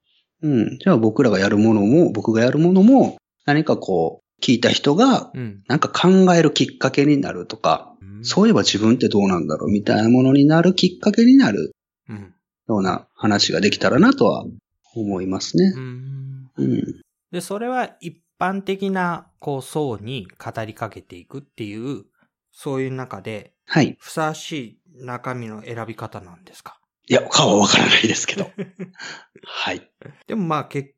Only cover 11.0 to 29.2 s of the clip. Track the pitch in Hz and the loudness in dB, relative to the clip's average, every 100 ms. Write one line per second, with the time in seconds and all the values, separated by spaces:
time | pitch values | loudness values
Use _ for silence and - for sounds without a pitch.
11 | 208 208 240 269 196 185 78 - _ _ | -2 4 6 6 4 0 -6 -10 _ _
12 | - 107 95 _ _ _ - 107 95 87 | -18 -16 -18 _ _ _ -6 -4 -2 -4
13 | - - 113 104 - 92 101 - 95 120 | -10 -4 -2 0 0 0 0 0 0 4
14 | 226 277 101 71 - - _ _ _ 117 | 4 4 2 0 -8 -18 _ _ _ -8
15 | 104 95 95 95 - 160 190 131 131 123 | -6 -4 -4 -6 -4 0 0 0 -10 -14
16 | 135 135 135 135 131 - 135 120 - - | -14 -14 -14 -16 -14 -4 -2 -2 -4 -10
17 | _ _ _ 175 175 202 240 254 226 _ | _ _ _ -12 -10 -8 -6 -6 -8 _
18 | 170 165 _ - 180 196 190 196 196 190 | -18 -18 _ -6 -6 -4 -6 -6 -4 -4
19 | 175 170 - _ - 139 - 156 143 104 | -4 -6 -12 _ -8 -8 -6 -6 -6 -6
20 | 107 131 90 - 113 113 110 - 113 95 | -10 -12 -12 -16 -14 -12 -12 -10 -12 -12
21 | - 90 85 139 139 - 107 107 127 117 | -20 -20 -20 -20 -18 -14 -12 -10 -10 -12
22 | - _ _ _ _ _ 147 135 131 131 | -14 _ _ _ _ _ -8 -6 -6 -8
23 | 127 101 101 107 - _ - - 120 - | -12 -14 -12 -14 -16 _ -4 -2 -2 -4
24 | - - 156 156 - 156 113 _ _ 131 | -12 -6 -6 -8 -12 -12 -12 _ _ -20
25 | 127 123 131 127 113 107 107 117 110 113 | -14 -12 -10 -10 -12 -16 -14 -12 -12 -12
26 | 110 107 92 87 _ - - - _ _ | -14 -14 -20 -20 _ -20 -20 -20 _ _
27 | - - - - 131 101 101 - - - | 0 0 2 0 2 4 4 2 2 2
28 | 113 110 - 196 190 - 190 - 185 - | 0 -2 -6 -8 -10 -10 -16 -14 -18 -16
29 | - - | -18 -20